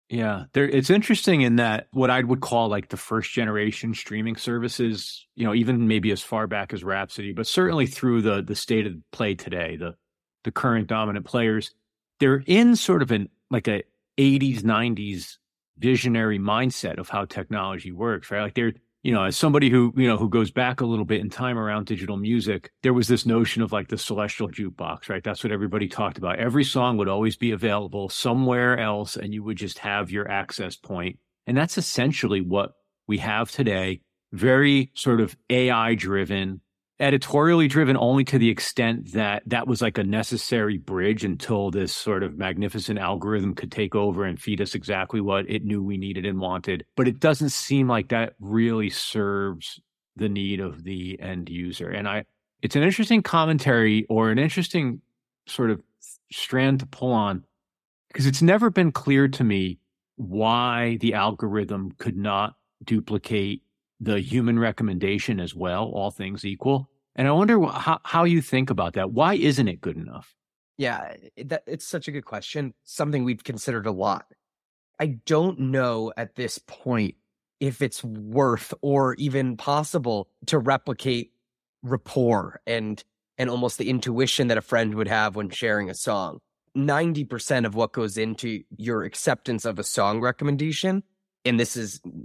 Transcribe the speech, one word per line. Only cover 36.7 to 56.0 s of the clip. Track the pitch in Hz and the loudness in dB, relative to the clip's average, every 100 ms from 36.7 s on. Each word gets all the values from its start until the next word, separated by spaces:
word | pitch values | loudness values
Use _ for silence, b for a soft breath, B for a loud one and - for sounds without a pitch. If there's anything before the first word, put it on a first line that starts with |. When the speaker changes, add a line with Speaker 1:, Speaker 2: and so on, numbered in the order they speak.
| _ _ - | _ _ -2
Speaker 1:
editorially | 139 139 - 143 156 170 151 | 2 2 2 4 6 6 6
driven | 143 139 131 | 4 4 4
only | 120 135 | 4 4
to | 127 135 | 4 4
the | 113 | 4
extent | 104 - - 117 117 - | 2 -2 0 0 0 -4
that | 104 104 104 - | -2 -2 -2 -2
that | 120 123 | -4 0
was, | 117 | 0
like, | 117 110 | 0 0
a | |
necessary | 98 110 104 117 - 120 104 98 | 0 0 -2 -4 -2 0 0 -2
bridge | - 95 98 107 | -4 -2 0 0
until | 104 82 - 107 101 | 0 -4 -2 -2 0
this | 98 92 | -2 -4
sort | - - 98 | -4 -2 -2
of | 92 73 | -2 -4
magnificent | 95 87 101 107 - 104 | -4 -2 -4 -4 -6 -4
algorithm | 90 95 101 107 95 85 | -2 -4 -2 -2 -2 -4
could | - | -8
take | - 101 107 | -4 -2 0
over | 101 90 | 0 0
and | 95 82 | -2 -4
feed | - 98 | -4 -4
us | 98 95 | -4 -6
exactly | - 95 95 110 | -4 -4 -4 -4
what | 101 98 98 | 0 -2 -2
it | 104 | -4
knew | 104 104 | -2 -4
we | 98 98 | -2 -4
needed | 98 95 | -6 -4
and | 98 95 | -4 -4
wanted. | 92 90 92 87 - | -4 -4 -4 -6 -6
But | - 175 | 0 0
it | 120 | 2
doesn't | 160 139 147 | 2 2 0
seem | - - 139 131 | -2 0 2 2
like | 113 92 | 2 0
that | 117 113 - | -2 -2 -6
really | 101 113 117 113 104 | -2 2 2 2 -2
serves | - - 110 101 101 98 82 - - _ _ _ | -4 -4 -2 -2 -2 -4 -6 -12 -18 _ _ _
the | - 104 | -6 -4
need | 101 98 98 | -2 -4 -4
of | 95 78 | -6 -8
the | 85 95 90 95 | -10 -8 -8 -10
end | 92 92 85 | -8 -8 -8
user. | 87 90 85 87 | -8 -8 -8 -8
And | 98 101 | -6 -4
I, | 104 - _ _ _ | -6 -8 _ _ _
it's | - 143 | -2 4
an | |
interesting | 165 190 214 226 | 4 4 4 4
commentary | - 165 160 151 143 120 110 107 - | 4 2 4 4 4 4 6 4 2
or | 110 113 | 2 4
an | 113 | 4
interesting | 156 - 175 175 135 123 _ _ _ _ - | 2 0 -2 0 -2 -4 _ _ _ _ -12
sort | - 117 | 0 0
of | 98 - _ | 0 -4 _